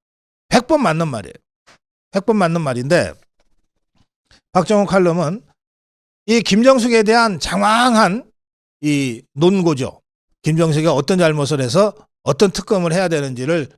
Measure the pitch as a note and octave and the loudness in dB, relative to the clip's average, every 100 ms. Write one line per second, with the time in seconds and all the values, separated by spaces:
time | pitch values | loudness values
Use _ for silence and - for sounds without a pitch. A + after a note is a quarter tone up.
0 | _ _ _ _ - B3 - D#4 G#3 D#3+ | _ _ _ _ -2 -2 2 0 0 -2
1 | E3 A#2 F#2+ - _ _ _ _ _ _ | -4 -6 -12 -18 _ _ _ _ _ _
2 | _ G3 F#3+ G#3+ E3 E3 D3+ B2 C3+ E3+ | _ -6 0 0 0 0 -4 -4 0 0
3 | G2 D2 _ _ _ _ _ _ _ _ | 0 -8 _ _ _ _ _ _ _ _
4 | _ _ _ _ _ F#3 F3 G#3 F#3 F#3+ | _ _ _ _ _ -2 0 0 2 0
5 | F3 E3 C#3+ G#3 - _ _ _ _ _ | 0 0 -4 -6 -12 _ _ _ _ _
6 | _ _ - A3+ - G3+ B3+ C4 A#3+ A3+ | _ _ -2 0 2 2 4 4 2 2
7 | G#3+ A#3 A3+ E3+ - F#3 G3+ A3+ B3+ A3 | 2 2 0 -2 -6 -2 0 2 2 2
8 | G3 G#3+ - _ _ _ _ _ D3 C#3+ | 2 -2 -10 _ _ _ _ _ -4 -2
9 | C3+ A2+ - C3+ F3 G3 E3+ C#3 B2 - | -2 -8 -12 0 2 2 0 -2 -4 -10
10 | _ _ _ _ D3+ D#3+ E3 D3+ D#3+ C#3 | _ _ _ _ -2 0 2 2 0 0
11 | C#3 F#3+ E3 D3+ C3+ D3 B2+ C#3+ G#3 - | 0 2 2 0 -2 -2 -2 0 0 -2
12 | _ _ - C3+ G3+ - - G3+ E3+ E3+ | _ _ -4 0 0 0 -4 -2 0 -2
13 | F#3 D#3+ C#3 A#2+ C3 E3+ C3+ | -2 -2 -4 -6 -4 -4 -4